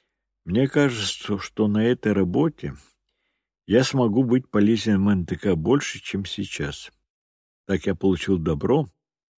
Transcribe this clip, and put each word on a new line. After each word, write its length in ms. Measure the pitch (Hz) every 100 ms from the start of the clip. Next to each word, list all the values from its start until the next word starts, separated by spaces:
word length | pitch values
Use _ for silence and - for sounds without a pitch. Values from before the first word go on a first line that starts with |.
| _ _ _ _
мне 220 | 85 107 135
кажется, 680 | 151 139 117 98 - - 101
что 300 | - - 107
на 160 | 107
этой 280 | 117 127 107
работе 640 | 98 90 117 160 - - 65 _ _ _ _ _ _ _ _ -
я 180 | 113
смогу 400 | 135 135 117 110
быть 260 | 127 127 -
полезен 440 | 104 104 113 110
М 140 | 98 101
Н 160 | 95
Т 120 | 82 85
К 180 | 104
больше, 460 | 82 85 143 - -
чем 240 | - 98
сейчас". 680 | 95 - 95 - 71 - - _ _ _ _ _ _ _ -
Так 200 | 95 101
я 80 |
получил 440 | 90 98 87 - 92
добро 500 | 80 76 98 143 - _ _ _ _